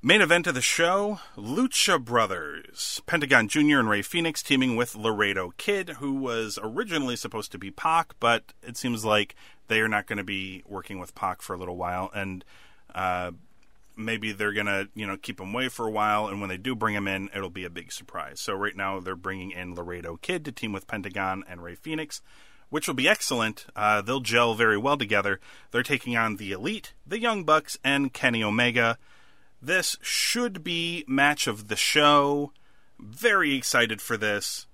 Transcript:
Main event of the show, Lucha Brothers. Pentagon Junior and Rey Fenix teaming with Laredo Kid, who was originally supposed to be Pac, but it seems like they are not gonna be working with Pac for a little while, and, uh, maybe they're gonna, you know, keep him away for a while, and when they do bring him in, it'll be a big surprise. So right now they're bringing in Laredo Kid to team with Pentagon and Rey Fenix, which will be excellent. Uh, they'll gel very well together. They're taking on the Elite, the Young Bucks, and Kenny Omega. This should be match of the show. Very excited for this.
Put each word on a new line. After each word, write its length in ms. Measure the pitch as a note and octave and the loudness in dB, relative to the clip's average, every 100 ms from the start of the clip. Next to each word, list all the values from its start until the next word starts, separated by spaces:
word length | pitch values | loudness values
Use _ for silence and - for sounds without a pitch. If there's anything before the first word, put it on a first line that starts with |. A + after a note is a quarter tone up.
Main 180 | A#2+ G3+ | 6 6
event 280 | F#3+ E3+ E3+ | 8 4 4
of 80 | C3 | 0
the 40 | |
show, 600 | - - E3+ G3 G#3 G#3 - - | 0 2 4 4 0 -4 -10 -12
Lucha 680 | G#2 D#3 B3+ - - E3+ | -4 0 0 2 4 2
Brothers. 960 | A#2 A#2+ G#2+ F#2 D2+ D#2 D2+ - - - - | 4 2 2 0 -8 -12 -16 -10 -8 -8 -2
Pentagon 400 | E3+ C#3+ C3 A2 | -2 6 6 6
Junior 320 | D3+ D3+ C#3+ | 4 6 6
and 100 | A2+ | 4
Rey 140 | G#2 | 2
Fenix 400 | G2 F3 E3 D3+ | 0 -2 -2 -4
teaming 320 | - C3+ C3 | 0 2 4
with 220 | A#2 A#2+ G#2+ | 2 0 0
Laredo 580 | A2 G#2 G#2 F#2+ F2+ - | -2 2 2 2 -4 -6
Kid, 340 | - G3+ F3 B2+ | -2 -2 -2 -8
who 140 | C#3 | -4
was 440 | C3+ C3 A2+ A2 G2+ | -2 -2 -2 -4 -6
originally 540 | A2 C3 A3 E3 C3+ | -6 -6 -4 -2 -2
supposed 380 | A#2 A#2 A2+ G2+ | -4 -6 -8 -8
to 60 | F#2+ | -10
be 120 | G2 | -12
Pac, 460 | - D#3+ E3 D#3+ - | -4 0 0 0 0
but 340 | A#2 A2+ - - | 2 2 0 -18
it 160 | - A#2+ | -14 -6
seems 280 | C3 A#2 | -4 -2
like 320 | G#2+ G#2+ G#2 - - - - | 2 2 2 -6 -20 -20 0
they 100 | A2+ | 2
are 100 | A2 | 2
not 200 | G#2+ G2 | 0 -2
gonna 160 | G#2 | -6
be 400 | F#2+ G2 F#2+ F#2 - | -4 -6 -6 -12 -12
working 320 | G2 - G2 | -12 -10 -12
with 160 | F2+ | -12
Pac 260 | - F#2+ F2+ | -6 -4 -4
for 140 | - | -8
a 40 | F2+ | -8
little 180 | F2+ F2+ | -6 -6
while, 340 | F2+ F2+ F#2 | -4 -4 -4
and, 320 | G#2 G2 F#2 - - - - - | -6 -6 -8 -12 -20 -20 -20 -14
uh, 380 | - F#2+ F2+ F2+ F2 - - - - - - | -4 -2 -2 -4 -10 -20 -20 -20 -20 -20 -10
maybe 360 | A2 A2+ G#2+ | -4 -4 -4
they're 200 | G2+ G#2 | -2 -2
gonna, 360 | G#2 G#2 G2 G2+ - | 0 0 0 -2 -8
you 100 | G#2 | -8
know, 100 | G2 | -8
keep 240 | - G2 | -8 -10
him 140 | F#2+ | -8
away 140 | A#2 C3 | -4 -6
for 180 | - A2+ | -4 -4
a 60 | |
while, 340 | G#2+ G#2+ G#2+ G#2+ | 0 2 2 0
and 140 | G2+ | -4
when 80 | G2 | -6
they 60 | F#2 | -6
do 180 | A2+ | -6
bring 220 | A#2 A2 G#2 | -2 0 0
him 100 | G2 | -2
in, 240 | F#2+ G2 | -4 -4
it'll 180 | G2 F#2+ | -8 -8
be 140 | F#2 | -8
a 60 | F2+ | -12
big 220 | E2+ D#2+ | -12 -12
surprise. 480 | - - F2+ C#2+ C#2 | -14 -10 -10 -10 -10
So 120 | - | -6
right 220 | G2 G2+ | -4 -4
now 240 | G2 G2 G2 | -2 -4 -4
they're 160 | F2+ | -6
bringing 380 | F2+ F#2+ F#2+ F#2 | -6 -6 -6 -8
in 240 | F2+ F2+ F2 | -8 -10 -8
Laredo 400 | F2 F2+ E2+ E2 | -8 -8 -10 -10
Kid 280 | - F3+ | -6 -4
to 60 | D3+ | -6
team 220 | A#2 A2+ | -8 -6
with 160 | F#2+ - | -6 -6
Pentagon 560 | A2 G2 G2+ F#2+ F#2+ F2+ | -8 -6 -4 -2 -4 -8
and 140 | F2 | -14
Rey 140 | E2+ F2 | -14 -14
Fenix, 440 | D#3 D#3 D3+ - - - - - - | -8 -8 -8 -12 -16 -20 -20 -20 -6
which 180 | D3+ D3+ | -6 -4
will 60 | |
be 140 | C3 C#3 | 2 4
excellent. 580 | G3+ - B2 A2 - - - | 4 2 0 0 -4 -14 0
Uh, 260 | G#2+ G#2+ | 4 4
they'll 160 | G2+ C3+ | 2 -2
gel 360 | A2 A#2 A#2+ | 2 4 4
very 220 | A2 A2+ G2+ | 4 4 4
well 220 | B2+ C#3+ | 2 0
together. 400 | A2 G#2 G2+ F#2+ - - - | 2 2 2 -4 -8 -20 -6
They're 140 | A#2 | -4
taking 320 | B2+ C#3 - A#2 | 0 -2 0 0
on 200 | A2+ G#2 | 0 -2
the 140 | G2+ | -6
Elite, 420 | F#2 B2+ G#3+ - - - | -6 -6 -6 -12 -20 -10
the 140 | G#3+ | -2
Young 240 | A#3 G#3+ | -2 0
Bucks, 340 | D#3 D#3 - - | 4 4 2 -4
and 280 | C3+ C#3 C#3 | 0 2 0
Kenny 300 | - B2+ A#2 | 2 0 2
Omega. 560 | G#2+ G#2+ B2 A#2+ A#2 A#2 - - - - - - | 2 2 2 4 2 0 -8 -20 -20 -20 -20 -16
This 340 | B2+ F#3 E3+ - | -2 0 0 -6
should 640 | - - - A#3 A#3+ F#3 | -4 -2 0 0 -2 -4
be 400 | D#3+ E3+ E3+ E3+ - | -6 -2 -2 -4 -2
match 400 | C3+ C#3+ D3 - | 2 4 2 -2
of 220 | G#2+ G2+ | -4 -4
the 80 | G#2+ | -2
show. 760 | - D3+ D3 D3 C#3+ C#3+ C#3+ - - - - - | 2 6 8 8 6 2 -2 -8 -20 -20 -20 -20
Very 560 | G2+ A2 A#3 G3+ D#3 | -18 -2 2 4 4
excited 480 | C3+ - B2+ A#2 A2 | 2 2 2 2 0
for 140 | - A2+ | -4 0
this. 500 | G#2+ G#2 - - - | 2 0 -2 -8 -12